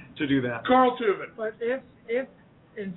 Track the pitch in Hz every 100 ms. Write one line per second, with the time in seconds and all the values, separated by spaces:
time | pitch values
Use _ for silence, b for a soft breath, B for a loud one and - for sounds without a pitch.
0 | B - 147 139 123 117 - 254 262 381
1 | 226 185 233 - 220 220 233 262 262 -
2 | - 240 262 - _ _ _ - 196